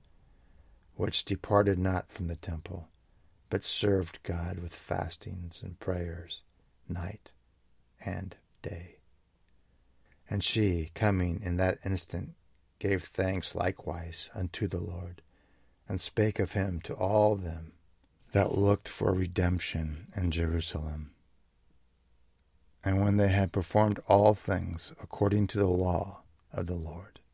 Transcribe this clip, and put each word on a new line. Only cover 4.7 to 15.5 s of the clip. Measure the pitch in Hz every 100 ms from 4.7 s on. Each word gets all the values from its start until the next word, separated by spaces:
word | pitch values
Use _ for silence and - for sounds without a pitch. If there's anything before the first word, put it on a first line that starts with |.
| -
fastings | - 95 87 - 98 92 85 -
and | 95 85
prayers, | - 90 87 82 85 - - _ _ _ -
night | 90 87 104 - - _ _ _ _ _ _
and | - 92 92 - _ _
day. | - 90 90 - _ _ _ _ _ _ _ _ _ _ _ _ -
And | 101
she, | - 113 104 87 80 -
coming | 107 95 90 82
in | 87 87
that | 92 - 98
instant, | 95 - 87 90 - _ _ _ _
gave | 98 95
thanks | - - 95 92 -
likewise | 87 90 - - 85 82 - -
unto | - 92 - 101
the | 90
Lord, | 90 90 87 87 _ _ _